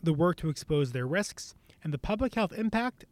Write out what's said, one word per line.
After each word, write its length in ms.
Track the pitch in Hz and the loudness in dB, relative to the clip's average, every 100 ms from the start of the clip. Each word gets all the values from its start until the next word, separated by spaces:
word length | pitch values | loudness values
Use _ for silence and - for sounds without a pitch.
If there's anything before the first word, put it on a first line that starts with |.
the 100 | 165 | 0
work 240 | 147 175 165 | 4 2 2
to 120 | 160 | -2
expose 420 | 139 - 147 131 | -4 0 0 0
their 160 | 127 127 | -2 -2
risks, 480 | 180 202 - - - - - | 0 -2 -6 -16 -18 -20 -10
and 80 | 160 | -6
the 60 | 143 | -4
public 380 | - 214 254 226 | -2 0 0 0
health 180 | 190 | 0
impact 500 | - 220 226 247 - - | 0 0 0 0 -4 -10